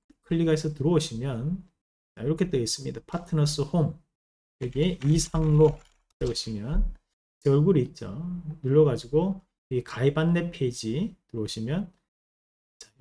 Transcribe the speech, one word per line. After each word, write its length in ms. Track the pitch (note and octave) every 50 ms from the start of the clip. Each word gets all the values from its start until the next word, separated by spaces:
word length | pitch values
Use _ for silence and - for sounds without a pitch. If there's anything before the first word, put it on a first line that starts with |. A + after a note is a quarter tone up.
| _ _ - _ _
클릭해서 500 | _ F3 E3 E3+ D#3+ D#3 D3+ D#3 D#3+ D3+
들어오시면 880 | - C3 D#3 F3 - - - A#2 A2+ B2 C#3 C3 A2+ A#2+ D#3 F3+ F#3+ - _ _ _ _ _ _ _ _ _ _
자, 80 | - G#2+
이렇게 260 | C#3 D#3+ D#3 F#3 F3+
떠 80 | F3 C3
있습니다. 440 | A#2 A2 - - C3+ C3 B2+ - -
파트너스 560 | - - F3 - - - D#3 D3 D3 - -
홈, 380 | C#3 C#3+ - F3 D3 - - - _ _ _ _ _ _ _ _ _ _ _ _
여기에 380 | B2+ B2 - C3 D#3 F#3 F3 - C3
이상로 720 | C#3 D3+ D#3 D3+ - - D#3+ D#3 D#3 D3+ D3+ D#3 D3+ D3+ - - _ _ _ _ _ _ _
적으시면 760 | - F#2 F2+ - - A2+ A2 G#2 G#2 B2 D#3 F#3 - - - - _ _ _ _ _ _ _ _ _
제 80 | C#3+
얼굴이 280 | C#3 C#3+ D3+ F#3 G3 D3 A#2+
있죠. 580 | - - - A2 G2 F#2+ C3 E3+ F3+ F3+ F3 E3+ D3+ D#3 - -
눌러가지고 800 | B2+ C3+ D3+ D#3 C#3+ A#2+ A2 - A#2 - D#3 F3+ F#3+ G3 F#3+ - _ _ _ _ _
이 140 | C3 B2 -
가입 340 | - - A2+ C3 C#3 C#3+ D#3
안내 320 | D#3+ E3+ E3+ E3+ E3 E3+
페이지 680 | E3+ - C#3 B2+ A#2+ - - A2 A2+ D3 G3 A3+ - _ _ _
들어오시면 640 | - A#2 G#2+ G#2 - A2+ A2 A#2 D3 F#3 G#3 - _ _ _ _ _ _ _ _ _ _ _ _ _ _ _ _ _ _
자, 100 | - _ _ _